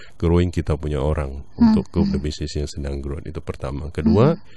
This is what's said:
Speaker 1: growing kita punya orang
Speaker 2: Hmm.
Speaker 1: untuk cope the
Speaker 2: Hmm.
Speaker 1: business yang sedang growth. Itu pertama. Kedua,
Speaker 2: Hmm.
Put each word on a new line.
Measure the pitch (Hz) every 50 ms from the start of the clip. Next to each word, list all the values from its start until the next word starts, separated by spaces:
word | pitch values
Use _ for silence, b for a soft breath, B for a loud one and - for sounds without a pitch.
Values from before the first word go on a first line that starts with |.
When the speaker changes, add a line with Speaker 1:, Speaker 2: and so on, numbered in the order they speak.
| b b b -
Speaker 1:
growing | - 82 85 87 90 90
kita | - - 73 - 80
punya | 71 76 76 73 69
orang | 67 76 76 73 71 67 67 67 - - -
Speaker 2:
Hmm. | - 233 220
Speaker 1:
untuk | 220 - - - -
cope | - - 202
the | 196 -
Speaker 2:
Hmm. | 71
Speaker 1:
business | 76 - - 78 73 - 78
yang | 73
sedang | 71 - 73 71 71 69 69
growth. | 69 69 69 - -
Itu | - 73 82
pertama. | - - - - - - 69 67 73 - -
Kedua, | - - - - 104 123 151 170
Speaker 2:
Hmm. | - B B B